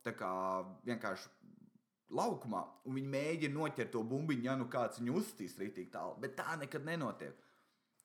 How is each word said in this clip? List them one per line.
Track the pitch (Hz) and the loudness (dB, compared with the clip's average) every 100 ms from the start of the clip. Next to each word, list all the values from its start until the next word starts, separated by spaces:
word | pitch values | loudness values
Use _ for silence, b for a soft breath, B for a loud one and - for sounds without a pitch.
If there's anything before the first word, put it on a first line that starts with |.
| 117 | -4
tā | |
kā | - 92 92 95 95 95 90 117 | -2 0 2 2 2 0 -4 -2
vienkārši | 110 107 92 - - - - - - _ _ - | 0 0 -2 -6 -16 -20 -20 -20 -20 _ _ -2
laukumā, | 139 226 147 123 92 - - 131 | 2 2 0 -2 -2 -2 -8 -4
un | 135 | -2
viņi | 135 | 0
mēģina | 139 151 165 147 147 | 0 2 2 2 2
noķert | 151 135 101 117 | 0 0 0 0
to | 113 | 2
bumbiņu, | 135 156 127 123 | 2 2 4 4
ja | 135 | 2
nu | 123 | 2
kāds | 131 113 113 | 2 2 2
viņu | 120 175 | 2 2
uzstīs | 196 - 90 - | 2 -4 -6 -4
ritīgi | 101 90 87 101 | -4 -4 -6 -4
tālu, | 90 104 | -4 -2
bet | 135 180 | -4 -2
tā | 151 160 | -2 -2
nekad | 139 147 151 | -2 -2 -2
nenotiek. | 165 120 - 71 - b b b b b _ | 0 0 -2 -8 -10 b b b b b _